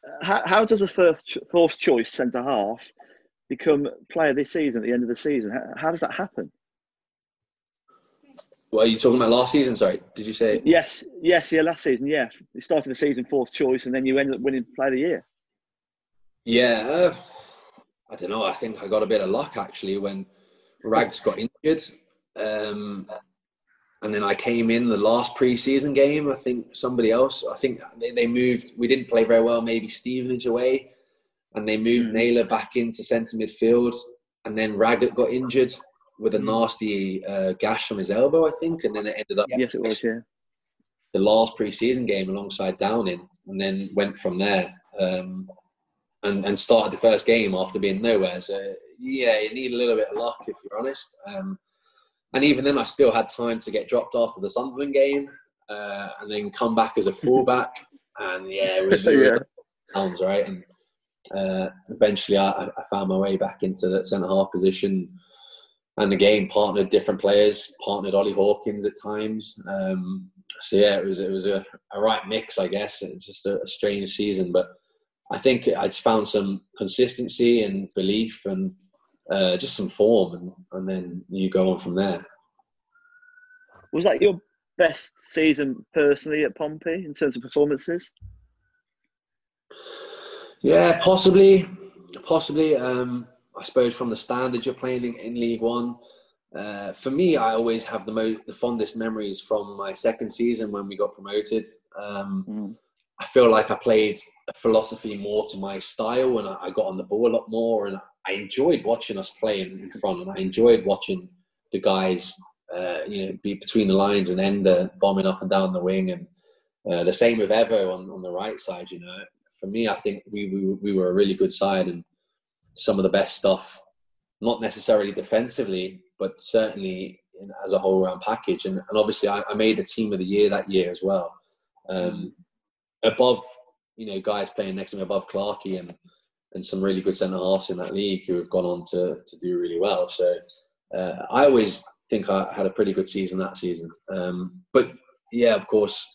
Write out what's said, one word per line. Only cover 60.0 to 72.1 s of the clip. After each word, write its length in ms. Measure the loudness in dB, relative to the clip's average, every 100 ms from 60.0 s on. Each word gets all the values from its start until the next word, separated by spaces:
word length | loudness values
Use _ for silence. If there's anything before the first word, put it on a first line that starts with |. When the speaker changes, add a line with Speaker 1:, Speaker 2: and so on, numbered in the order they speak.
| -4 -2
Speaker 2:
right? 260 | 0 0 -2
And, 160 | -6 -16 _ _ _ _ _ -10 -4
uh, 340 | -2 -2 -4 -8 -16
eventually 480 | 2 2 2 2 2
I, 120 | 2
I 340 | 0 -6 -10 -6
found 180 | -4 0
my 60 | 0
way 200 | 0 0
back 260 | -4 -4
into 240 | -6 -2 0
the 180 | 0 -2
centre 220 | -4 0
half 240 | 0 0
position, 580 | 2 0 2 -2 -2 -4 -14 _ _ _ -20 _ _ _ -2
and 140 | 0
again 360 | 4 6 4 2
partnered 420 | 0 2 2 2
different 320 | 2 2 0
players, 500 | 4 6 4 2 -8 -10
partnered 320 | -6 -4 0 0
Ollie 180 | 0
Hawkins 520 | 2 2 2 -2 -4 -4
at 80 | -6
times. 560 | -8 -6 -4 -6 -10 -14 -8
Um, 600 | -4 -2 -4 -4 -8 -12 _ _ -12
so 160 | 0 4
yeah, 200 | 4 4
it 80 | -2
was, 140 | -4
it 120 | -4
was 140 | -2 -2
a, 180 | -4 -6 -20 _
a 60 | 0
right 260 | 0